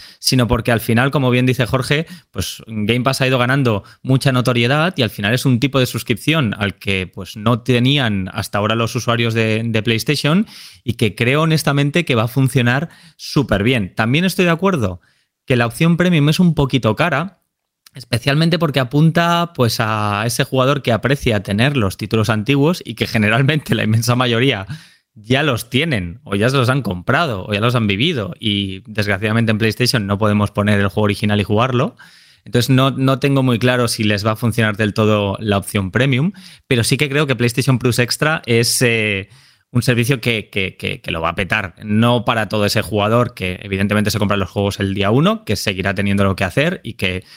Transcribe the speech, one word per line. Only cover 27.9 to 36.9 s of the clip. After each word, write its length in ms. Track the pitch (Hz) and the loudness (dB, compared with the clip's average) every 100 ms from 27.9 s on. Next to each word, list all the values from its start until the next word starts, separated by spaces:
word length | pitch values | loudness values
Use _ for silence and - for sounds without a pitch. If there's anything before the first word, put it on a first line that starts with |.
| 98 160 139 92 - | 0 0 -2 -6 -6
y 440 | 113 101 98 95 - | -2 -2 -2 -8 -8
desgraciadamente 640 | 110 101 95 107 113 113 | -4 -2 -2 0 0 0
en 60 | 107 | 0
PlayStation 500 | 110 - 123 120 98 | 0 0 0 0 0
no 120 | 98 | 0
podemos 320 | 107 104 104 | 2 2 0
poner 280 | - 104 101 | 0 2 2
el 100 | 101 | 0
juego 160 | 107 | 0
original 360 | 104 - 104 104 | -2 0 0 0
y 40 | |
jugarlo. 520 | 98 107 123 120 185 - - - - _ | 0 0 0 0 -2 -6 -20 -20 -20 _
Entonces 240 | - 120 120 | -4 -2 2
no, 220 | 131 135 | 2 2
no 280 | 127 131 131 | 0 0 0
tengo 240 | 143 139 | 2 2
muy 160 | 131 113 | 2 2
claro 300 | 123 123 117 | 0 0 0
si 160 | - | 0
les 220 | 107 104 110 | 0 0 0
va 60 | |
a 40 | 110 | 0
funcionar 400 | 117 110 107 101 | 0 0 0 0
del 160 | 104 | -2
todo 460 | 101 107 107 101 - | 2 2 2 0 -2
la 160 | 107 101 | 0 -2
opción 340 | - 104 95 | 0 -4 -2
premium, 420 | 110 135 127 170 - - - _ | 0 2 2 0 -4 -14 -20 _
pero 180 | 123 | 0
sí 140 | 110 | 2